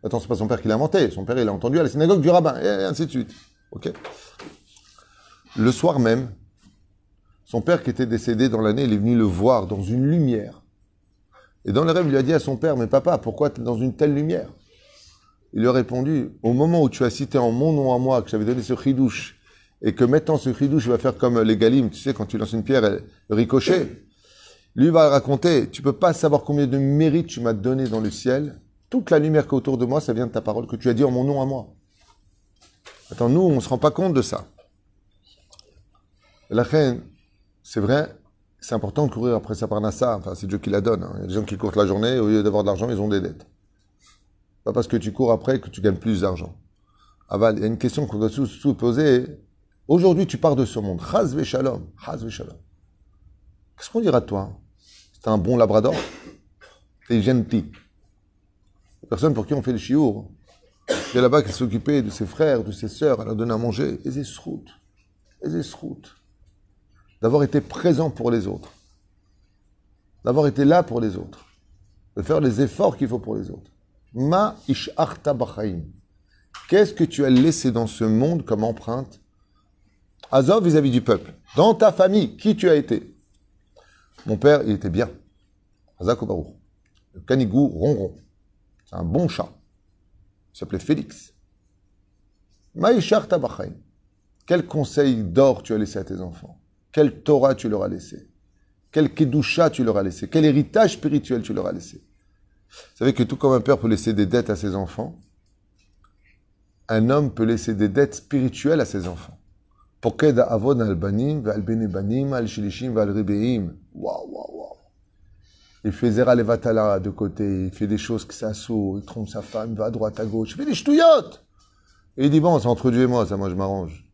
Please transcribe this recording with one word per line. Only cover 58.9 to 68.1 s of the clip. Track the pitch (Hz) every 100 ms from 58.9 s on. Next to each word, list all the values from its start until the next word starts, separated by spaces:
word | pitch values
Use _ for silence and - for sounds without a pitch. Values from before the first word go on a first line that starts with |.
| _
La | -
personne | 98 151
pour | 113 101
qui |
on | 143
fait | 127
le | 117
chiour, | - 139 139 104 101 - _ _ _ _ -
il | - - 127
y |
a |
là-bas | 127 147
qui | 101
s'occupait | 95 123 107 123 147
de | 107
ses | - 98
frères, | - 156 127
de | 107
ses | 98 113
sœurs, | - 151 117
à | 110
leur | 110
donner | 117
à | 110
manger. | 117 104 143 -
Et | -
c'est | 131 139
srout. | - - - - _ _ _ _ _ _ _
Et | 185
c'est | 165
srout. | 147 - 160 147 - _ _ _ _ _ _ _ _ _ _ _
D'avoir | 113 143
été | 143 147
présent | - - 175 151 160